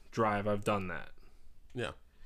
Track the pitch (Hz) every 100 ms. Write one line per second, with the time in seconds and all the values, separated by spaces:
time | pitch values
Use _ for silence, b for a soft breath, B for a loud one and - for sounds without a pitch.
0 | b - 110 104 104 104 104 101 92 80
1 | - - - - - - - 127 113 -
2 | - b